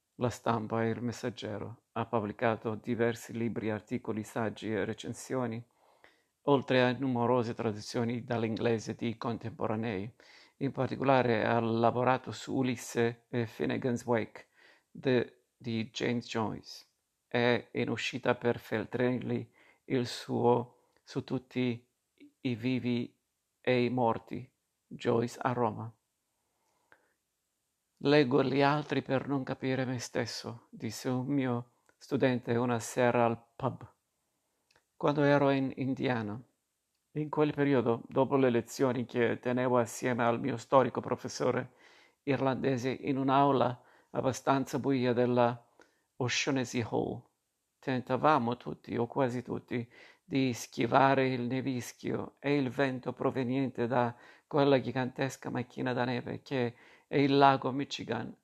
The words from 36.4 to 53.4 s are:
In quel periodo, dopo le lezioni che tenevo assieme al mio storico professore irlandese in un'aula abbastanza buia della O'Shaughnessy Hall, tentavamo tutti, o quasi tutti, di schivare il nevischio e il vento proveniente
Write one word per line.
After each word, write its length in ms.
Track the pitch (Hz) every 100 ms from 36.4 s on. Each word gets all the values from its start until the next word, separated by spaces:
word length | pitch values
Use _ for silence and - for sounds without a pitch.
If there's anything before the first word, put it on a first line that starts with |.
| 123 _ _ _ _ _ _
In 180 | 156 151
quel 240 | 151 151
periodo, 480 | 147 143 135 117 117 -
dopo 260 | 131 135 139
le 140 | 131
lezioni 560 | 120 110 - 135 123 117
che 340 | 123 117 113
tenevo 380 | 123 123 127 123
assieme 480 | 113 - 127 120 120
al 160 | 117
mio 160 | 135 120
storico 420 | - 139 123 -
professore 760 | 131 127 120 - 143 123 123 _ - - _ _
irlandese 680 | - 127 135 127 135 127 127
in 260 | 120 - 135
un'aula 680 | 135 135 143 135 123 123 - _ _
abbastanza 680 | - 127 120 - 135 131 139
buia 340 | 135 135 123
della 440 | 120 123 123 120 120 - _ _ _ _ -
O'Shaughnessy 680 | 123 - - 135 123 127 110
Hall, 340 | 123 113 120 - _ _ _ _ _
tentavamo 800 | - 127 117 127 147 151 117 120
tutti, 400 | - - - 113
o 100 | 120
quasi 340 | - 131 123
tutti, 480 | 120 110 - 120 117 - - _
di 300 | _ 139 131
schivare 760 | 120 - - 120 131 135 135 131
il 140 | 127
nevischio 920 | 120 131 123 127 117 - - 117 - -
e 180 | 139 147
il 120 | 131
vento 440 | 123 139 127 127
proveniente 720 | 123 135 120